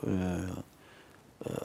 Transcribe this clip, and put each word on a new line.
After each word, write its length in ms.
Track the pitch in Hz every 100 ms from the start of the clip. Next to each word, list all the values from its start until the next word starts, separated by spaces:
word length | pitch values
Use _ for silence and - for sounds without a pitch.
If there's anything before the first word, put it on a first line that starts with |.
| -
e, 40 | 95 - 87 92 90 - - - - - - - - -
e, 40 | -